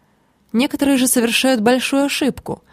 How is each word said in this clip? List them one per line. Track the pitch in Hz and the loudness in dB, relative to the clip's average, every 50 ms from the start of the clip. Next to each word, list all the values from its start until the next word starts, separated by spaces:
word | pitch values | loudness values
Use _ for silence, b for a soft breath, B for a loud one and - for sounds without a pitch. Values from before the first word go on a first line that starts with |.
| _ _ _ _ _ _ _ _ _ _ - | _ _ _ _ _ _ _ _ _ _ -2
Некоторые | 220 254 294 - 285 285 277 277 254 | -2 -2 -2 -2 -2 0 2 2 2
же | 254 254 | 2 2
совершают | - 254 226 233 220 - - 262 262 233 | 2 2 0 0 0 0 0 2 2 2
большую | 208 233 247 254 240 - - 277 277 | 2 2 2 2 0 0 0 0 0
ошибку, | 285 - - 311 262 - - - - - - _ b | 0 -2 -2 -2 -2 -4 -4 -8 -12 -12 -12 _ b